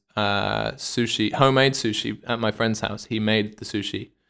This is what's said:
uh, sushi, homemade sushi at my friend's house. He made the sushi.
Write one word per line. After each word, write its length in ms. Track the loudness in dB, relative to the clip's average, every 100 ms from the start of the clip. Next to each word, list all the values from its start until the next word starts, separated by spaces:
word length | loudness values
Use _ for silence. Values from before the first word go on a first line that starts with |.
| _ -2
uh, 560 | 0 0 0 -2 -4
sushi, 640 | -4 -4 -2 -2 0 0
homemade 400 | 4 4 6 4
sushi 460 | 2 -2 -2 -4 -6 -4
at 140 | -2
my 120 | 0
friend's 280 | 0 0 0
house. 260 | -4 -6 -6
He 140 | -2
made 380 | 2 2 0 -6
the 80 | -6
sushi. 460 | -4 -4 -6 -10 _